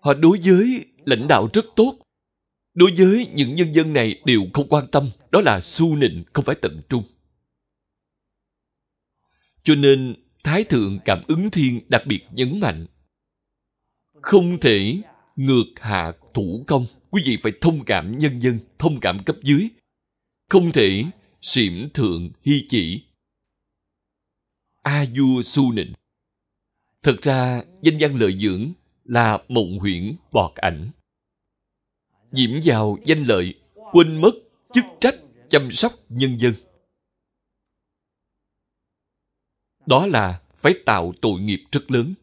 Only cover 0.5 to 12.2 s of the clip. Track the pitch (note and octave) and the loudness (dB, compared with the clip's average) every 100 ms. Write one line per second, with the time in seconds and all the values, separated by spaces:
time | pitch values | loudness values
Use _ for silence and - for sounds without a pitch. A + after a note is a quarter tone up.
0.5 | F#3 A#3 B3+ - _ - B2 C3+ C3 G#2+ | 4 4 -2 -8 _ -4 -2 2 2 2
1.5 | G3+ A3 - A#3 - _ _ _ _ _ | -2 -2 0 0 0 _ _ _ _ _
2.5 | _ _ - F3+ F3 F#3 G#3+ B3 D3 C3 | _ _ 2 2 6 4 4 -2 -2 -2
3.5 | D3 E3+ D3+ D#3+ D3 A2 G2+ - A#2+ F#2+ | 0 0 2 2 0 -2 -4 0 0 0
4.5 | A#2 C#3+ D3+ C3 D3 C3+ - _ F#3 F#3 | -4 0 -2 0 -2 -2 -10 _ 2 2
5.5 | G2+ F2 - E3 D3+ C3 E2+ E2+ - C3 | 0 -4 -2 0 2 0 -2 -8 -6 -4
6.5 | C#3+ - D#2 - B2+ G2+ _ _ _ _ | -4 -6 -8 -8 -8 -8 _ _ _ _
7.5 | _ _ _ _ _ _ _ _ _ _ | _ _ _ _ _ _ _ _ _ _
8.5 | _ _ _ _ _ _ _ _ _ _ | _ _ _ _ _ _ _ _ _ _
9.5 | _ - D3+ C#3 C#3 B2+ A#2 _ _ - | _ 2 4 6 4 2 -10 _ _ -4
10.5 | E3 G#3+ C#3+ G2+ G2 - F#2+ - D#3+ G3+ | -2 0 0 -2 -4 -2 -2 -2 -4 -2
11.5 | F#3+ C3+ A#2+ - B2 - C#3 | 0 -2 -2 -2 -4 -2 -8